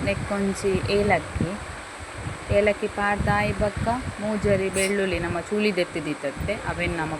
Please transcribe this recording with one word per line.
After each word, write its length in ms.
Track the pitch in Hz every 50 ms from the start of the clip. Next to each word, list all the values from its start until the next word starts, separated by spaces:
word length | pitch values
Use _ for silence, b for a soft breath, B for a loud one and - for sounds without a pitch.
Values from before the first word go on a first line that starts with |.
| -
ನೆಕ್ಕೊಂಜಿ 880 | 196 202 - - - 208 202 202 196 190 - - 202 190 185 - - 202
ಏಲಕ್ಕಿ, 520 | 202 208 208 190 165 - - - - - 160 196 214 - - - - - - - - - - - - - - - - - - 202
ಏಲಕ್ಕಿ 320 | 202 202 208 202 - -
ಪಾಡ್ದ್ 420 | 202 - - 202 202 208 202 208 214
ಆಯಿ 240 | 202 208 208 208 202
ಬಕ್ಕ 360 | 196 208 208 196 - - 220 233 254 254 - - -
ಮೂಜರಿ 500 | 202 214 214 208 190 208 202 190 190 190
ಬೆಳ್ಳುಳ್ಳಿ 480 | 185 190 190 190 202 202 196 190 175 165
ನಮ 220 | 175 170 170 170
ಚೂಲಿದೆತ್ತಿದಿತ್ತತ್ತೆ, 1120 | 165 - 208 208 214 214 196 175 175 - - 170 151 151 147 - - 139 135 - - - 208
ಅವೆನ್ 420 | 214 - 170 170 165 175 175 170
ನಮ 160 | 170 160 156 160 151